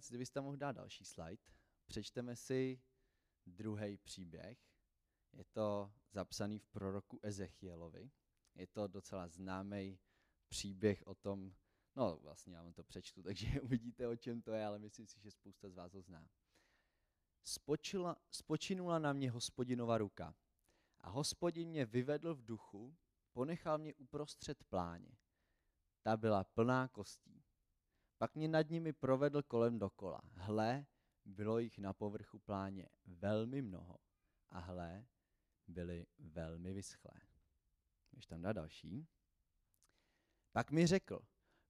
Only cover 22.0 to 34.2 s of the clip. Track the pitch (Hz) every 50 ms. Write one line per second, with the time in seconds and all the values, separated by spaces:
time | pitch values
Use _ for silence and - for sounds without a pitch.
22 | 123 139 147 147 147 170 160 135 117 110 117 107 - - - 98 113 131 160 -
23 | _ _ _ _ _ _ - 120 127 147 175 165 - 165 156 151 156 151 135 -
24 | 139 123 - 147 147 147 - - - - 143 - - - - 92 87 85 85 87
25 | - - - - _ _ _ _ _ _ _ _ _ _ _ _ _ _ _ _
26 | - 110 110 110 110 110 107 98 95 - - - 117 123 127 131 127 127 - 104
27 | 98 - - - _ - - - - _ _ _ _ _ _ _ _ _ _ _
28 | _ _ _ - 113 113 - 151 156 160 160 156 156 151 165 165 165 160 147 -
29 | - 127 131 131 143 147 139 147 139 - - 117 117 120 120 110 101 95 - -
30 | 101 90 71 - - - - 90 92 107 107 107 110 113 127 143 143 - _ _
31 | _ _ _ _ - - 98 95 104 107 110 117 120 113 - - 101 95 95 -
32 | 107 104 104 107 104 - - 104 - - 101 98 98 98 98 95 82 - _ _
33 | - 98 90 85 95 101 107 107 113 120 135 139 135 104 90 85 85 87 - -
34 | _ _ _ _